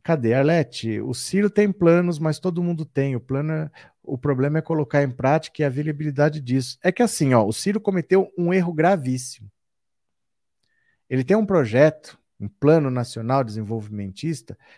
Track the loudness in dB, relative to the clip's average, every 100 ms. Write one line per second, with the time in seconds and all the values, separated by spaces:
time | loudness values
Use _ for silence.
0 | -2 0 2 2 4 2 0 -6 -6 -4
1 | -6 -8 -4 0 0 2 0 4 4 4
2 | 2 -2 -2 -2 -4 -2 -4 -4 -4 -4
3 | -2 -4 -4 -6 -4 -6 -8 -12 -20 _
4 | -10 -6 -2 0 0 0 -2 -4 0 0
5 | 0 0 0 0 -2 -4 -2 -2 -4 -4
6 | -4 0 0 0 -2 -2 -2 -2 -2 2
7 | 0 2 4 4 4 0 -2 -2 -2 -2
8 | 2 2 2 -2 0 0 0 0 2 2
9 | 0 -4 -6 -16 -20 _ _ _ _ _
10 | _ _ _ _ _ _ _ _ _ _
11 | _ -4 2 0 4 2 2 4 4 4
12 | -20 -20 _ _ -12 _ 4 4 2 -2
13 | -6 -8 -2 -2 -2 -6 -6 -8 -8 -10
14 | -10 -8 -8 -8 -12 -20 _